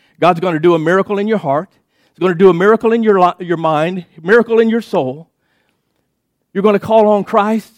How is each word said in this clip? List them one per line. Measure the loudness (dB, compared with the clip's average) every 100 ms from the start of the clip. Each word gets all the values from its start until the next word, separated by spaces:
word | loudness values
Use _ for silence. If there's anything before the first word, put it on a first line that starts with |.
| _ -2
God's | -2 0
gonna | -2 0
do | 2
a | 2
miracle | 0 0 -2 -4
in | -4
your | -4
heart. | -4 -6 -6 _ _ _ _
He's | -4
gonna | -2
do | 2 2
a | 4
miracle | 2 2 0
in | 0
your | 2 2
li-, | 2 0 -6
your | -4
mind, | -2 -2 -2 -6 -12 -10
a | 0
miracle | 2 2 0
in | 0
your | -2
soul. | -4 -4 -4 -8 -16 _ _ _ _ _ _ _ _ _ _ _ _
You're | -2
gonna | 0 0
call | 0 2 2
on | 0
Christ. | 0 -2 0 -2 -6